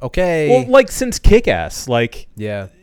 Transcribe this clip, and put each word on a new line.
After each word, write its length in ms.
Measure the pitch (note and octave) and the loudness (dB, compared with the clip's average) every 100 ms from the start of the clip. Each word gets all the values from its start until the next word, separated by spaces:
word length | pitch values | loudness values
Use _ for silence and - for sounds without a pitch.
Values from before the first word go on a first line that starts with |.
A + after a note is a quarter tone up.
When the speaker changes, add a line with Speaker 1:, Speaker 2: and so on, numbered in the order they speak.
Speaker 1:
okay. 460 | B2+ - F3+ E3 D3+ | -8 -4 -2 0 2
Speaker 2:
Well, 160 | - B3 | 0 4
like, 220 | C4 C4 | 2 2
since 280 | - B3+ - | -2 -6 2
Kick-Ass, 680 | - G#3 G3 F2+ D#2 - - | 4 4 2 -4 -4 -10 -4
like, 380 | A#2+ A#2 - - - | -2 -2 -8 -18 -12
Speaker 1:
Yeah. 320 | G#2+ G#2 F#2+ _ | -10 -10 -12 _